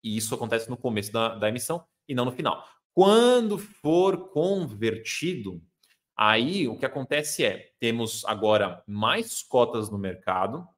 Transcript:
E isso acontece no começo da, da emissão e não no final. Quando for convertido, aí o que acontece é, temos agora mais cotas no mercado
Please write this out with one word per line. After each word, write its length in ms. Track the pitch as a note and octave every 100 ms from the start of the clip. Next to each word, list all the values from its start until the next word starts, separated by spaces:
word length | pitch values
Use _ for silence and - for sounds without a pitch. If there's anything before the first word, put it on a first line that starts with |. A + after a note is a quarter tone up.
E 140 | A2+ A2
isso 180 | A2
acontece 360 | B2 A#2 A2+ A2+
no 80 | B2
começo 340 | B2+ G#2+ G2+
da, 220 | A2+ A2+
da 140 | G#2+ G#2+
emissão 340 | A#2 - E3+ _ _ -
e 60 |
não 100 | B2+
no 80 | B2
final. 340 | B2 C#3 E2 - _ _
Quando 640 | - F#3+ A3 A#3+ B3 A3 G3+
for 720 | - - D3 E3+ F#3+ F3+ -
convertido, 1300 | D3 F3 G3 D#3 G#2 A2+ A2 - - D#3+ D#3+ G2 F2 _ _ _ _ _ -
aí 500 | G#2+ A2 B2+ G3 C3+
o 120 | A2
que 80 | C3
acontece 580 | C#3+ C3 D3 D3+ -
é, 260 | B2 F2+ - _
temos 460 | A#2 A#2 A2 -
agora 580 | - G#2 G#2+ G#2+ G2 F2 -
mais 560 | G#2 A2 F#3 A3+ -
cotas 480 | - B2+ A#2 A#2 G#2+
no 80 | G2+
mercado 680 | F#2+ F2+ - F#2 F#2+ E3 F3